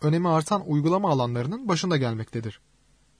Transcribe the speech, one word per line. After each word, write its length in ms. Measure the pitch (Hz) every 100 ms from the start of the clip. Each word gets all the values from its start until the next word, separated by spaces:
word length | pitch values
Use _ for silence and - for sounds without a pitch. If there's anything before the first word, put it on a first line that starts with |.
önemi 260 | 151 165 175
artan 420 | 160 151 202 180
uygulama 400 | 147 147 185 196
alanlarının 580 | 135 120 120 123 226 247
başında 300 | 165 185 156
gelmektedir. 640 | 123 113 110 120 110 - _ _ _ _ _